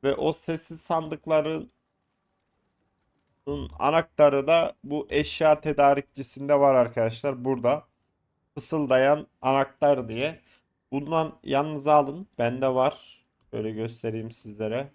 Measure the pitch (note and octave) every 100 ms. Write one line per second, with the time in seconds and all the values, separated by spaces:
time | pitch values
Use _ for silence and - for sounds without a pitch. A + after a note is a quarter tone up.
0 | C#3 C#3 D3+ D#3 - E3 - D#3+ - E3
1 | D#3 D#3 - D#3 D3+ D#3+ - _ _ _
2 | _ _ _ _ _ _ _ _ _ _
3 | _ _ _ _ - C#3+ C3+ - C3+ D#3+
4 | E3 - D3+ C#3 C#3 E3 E3 - - D3
5 | - C#3+ D3+ - D#3 D3+ D#3 C#3+ C#3+ C#3
6 | C#3 - C3+ - C#3 C#3+ C#3 C3 A#2+ A#2+
7 | A2+ A2+ C#3+ C3 B2+ C3 A#2+ D3 - _
8 | _ _ _ _ _ - - D#3+ C#3+ B2+
9 | C3 D3+ C3+ _ C3 C3+ C3+ _ D3 C#3
10 | A2+ A2+ C#3+ D#3+ _ _ _ _ _ C3+
11 | D3 D#3+ D#3+ - - C3+ D3+ D3+ C#3 D3+
12 | C#3 D#3 G3 _ A#2+ B2 C3+ B2+ C3 -
13 | - _ _ _ _ A2+ A2 A2 A2+ A#2
14 | A#2 A2 A2+ A2+ A2+ G#2 G#2+ A#2 C#3